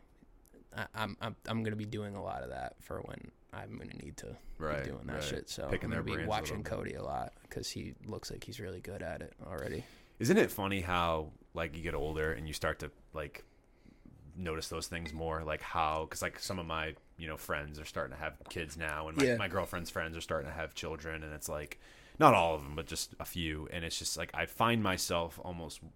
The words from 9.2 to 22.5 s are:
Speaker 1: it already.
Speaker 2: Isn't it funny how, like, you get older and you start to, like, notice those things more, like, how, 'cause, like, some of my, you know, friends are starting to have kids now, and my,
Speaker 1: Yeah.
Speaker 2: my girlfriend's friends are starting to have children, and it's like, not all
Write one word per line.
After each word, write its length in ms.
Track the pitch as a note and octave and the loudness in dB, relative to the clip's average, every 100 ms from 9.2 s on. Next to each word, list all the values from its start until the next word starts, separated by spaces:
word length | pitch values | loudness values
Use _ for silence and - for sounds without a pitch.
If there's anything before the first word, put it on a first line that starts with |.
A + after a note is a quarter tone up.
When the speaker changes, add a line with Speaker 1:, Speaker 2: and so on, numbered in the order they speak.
Speaker 1:
it 120 | E2 - E2 | -8 -10 -6
already. 400 | D#2+ - D2+ - - - - | -4 -2 -4 -6 -16 -18 2
Speaker 2:
Isn't 180 | A#2 G3+ | 6 8
it 120 | D3 | 8
funny 300 | - G2 G2 | 4 2 2
how, 500 | F2 F2 E2+ D#2+ D2+ - - | 4 4 6 4 0 -10 -10
like, 220 | E2 E2 D2+ | -4 -4 -2
you 60 | |
get 100 | E2 | -2
older 400 | D2+ D2+ D#2 D#2 | 0 0 2 0
and 140 | B1 D#2 | 0 -4
you 60 | |
start 260 | - D#2+ D2+ | 0 0 0
to, 120 | D2+ - - | -6 -10 -10
like, 300 | D#2 D2 - - - _ - - - - - C#2+ E2 | -8 -6 -8 -18 -20 _ -20 -20 -20 -20 -20 -14 -4
notice 320 | F2 D#2+ - | -2 -2 -2
those 180 | E2 - | -4 -2
things 260 | E2+ D#2+ | -4 -4
more, 300 | D#2+ E2 D#2+ | -2 0 0
like, 180 | D#2 D#2 | 0 -2
how, 440 | - E2+ D#2 D#2 D#2 | 0 2 4 2 -2
'cause, 140 | - | -2
like, 180 | F2+ - | -2 -2
some 200 | - F#2 | -4 -4
of 60 | E2 | -2
my, 300 | D#2+ D#2 D2 - - | 0 0 -4 -16 -10
you 100 | D#2+ | -6
know, 100 | D2 | -6
friends 420 | - D#2 D2 D2+ | -2 -2 -2 -8
are 60 | D#2 | -6
starting 300 | E2+ C2+ C#2+ | -4 -4 -2
to 60 | |
have 160 | D#2 - - | -6 -6 -8
kids 280 | F2 D#2 D#2+ | -4 -4 -2
now, 300 | D#2 D2+ D#2 | -2 0 -2
and 100 | E2 | 4
my, 60 | |
Speaker 1:
Yeah. 140 | C3 A2+ | 6 6
Speaker 2:
my 100 | F#2+ | 2
girlfriend's 420 | F#2+ F2 F2+ D#2+ | 2 0 -2 -2
friends 260 | F2+ D#2+ E2 | -2 -2 -4
are 60 | |
starting 280 | - D#2+ C#2 | 0 0 0
to 60 | D#2 | -4
have 200 | D#2+ - | -4 -4
children, 480 | D#2+ D#2 D#2+ D#2+ | -4 -4 -4 -6
and 100 | D#2 | -6
it's 160 | D2+ - | -6 -4
like, 300 | D2+ D2+ - - - - - | -4 -4 -10 -16 -20 -10 10
not 140 | D3+ | 10
all 220 | G2+ E2 | 12 8